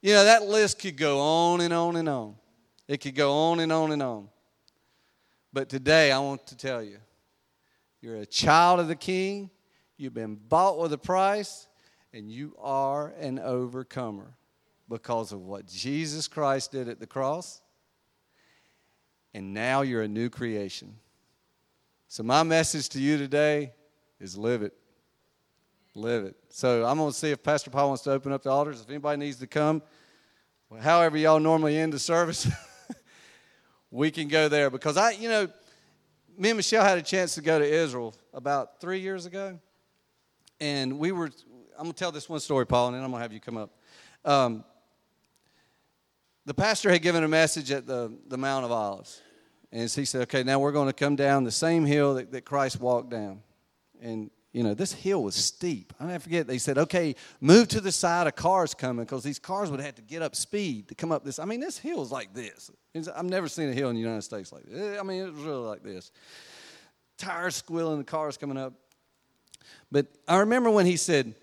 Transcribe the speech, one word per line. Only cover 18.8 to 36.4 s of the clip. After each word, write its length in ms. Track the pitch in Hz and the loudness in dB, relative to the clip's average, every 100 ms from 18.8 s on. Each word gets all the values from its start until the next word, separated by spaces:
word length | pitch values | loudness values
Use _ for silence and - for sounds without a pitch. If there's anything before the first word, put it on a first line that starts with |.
| _ _ _ _ _ | _ _ _ _ _
and 220 | 110 98 | -14 -10
now 260 | 101 120 135 | -6 -2 0
you're 200 | 139 120 | 0 -2
a 60 | 107 | -2
new 200 | 104 117 | -4 -4
creation. 680 | - 120 107 98 - 98 110 _ _ _ _ _ _ _ _ _ _ _ | -4 -6 -4 -6 -10 -16 -20 _ _ _ _ _ _ _ _ _ _ _
So 100 | - | -8
my 200 | 113 139 | 2 4
message 480 | 165 165 160 160 135 | 4 4 2 -2 -6
to 100 | 135 | -2
you 160 | 139 151 | 0 0
today 560 | 139 143 151 147 139 - _ _ _ _ | 0 2 2 2 -4 -12 _ _ _ _
is 160 | 98 92 | -16 -4
live 240 | 113 120 | -2 0
it. 140 | 104 _ _ _ _ _ _ _ _ _ _ _ _ | -2 _ _ _ _ _ _ _ _ _ _ _ _
Live 320 | - 110 120 98 | -8 -4 -2 -4
it. 100 | - _ | -14 _
So 340 | - 131 120 | -2 2 2
I'm 140 | 117 147 | 2 0
gonna 120 | 156 | 0
see 200 | 131 156 | -2 -4
if 120 | 143 | -2
Pastor 280 | - 147 - | 0 0 0
Paul 180 | 127 143 | 0 0
wants 140 | 131 | 0
to 100 | - | -2
open 200 | 135 139 | -2 -2
up 100 | 139 | -4
the 80 | 135 | 0
altars. 320 | 139 147 127 | 0 0 -4
If 80 | 110 | -12
anybody 280 | 143 147 147 | -8 -4 -4
needs 200 | 147 123 | -4 -8
to 80 | 127 | -6
come, 340 | 151 151 156 - _ _ _ _ _ _ _ _ | 0 2 2 -4 _ _ _ _ _ _ _ _
well, 140 | 110 | -4
however 340 | 139 170 170 151 | 4 6 6 4
y'all 240 | 156 156 | 6 6
normally 380 | 156 160 156 151 | 6 4 4 2
end 160 | 160 | 0
the 40 | 143 | -2
service, 480 | - 170 170 - - - - - - - _ - | 0 2 2 0 -4 -4 -10 -20 -18 -18 _ -20
<laughs> 680 | - - _ _ _ _ _ | -20 -20 _ _ _ _ _
we 200 | 120 151 | -2 -2
can 180 | 151 151 | 0 0
go 220 | 156 156 | 2 4
there. 180 | 147 143 | 4 2
Because 300 | 135 156 151 | 0 -2 2
I, 140 | 220 | 2
you 140 | 202 226 | 2 -2
know, 180 | 220 190 - _ _ _ _ _ _ _ | 0 0 -6 _ _ _ _ _ _ _
me 140 | - | -2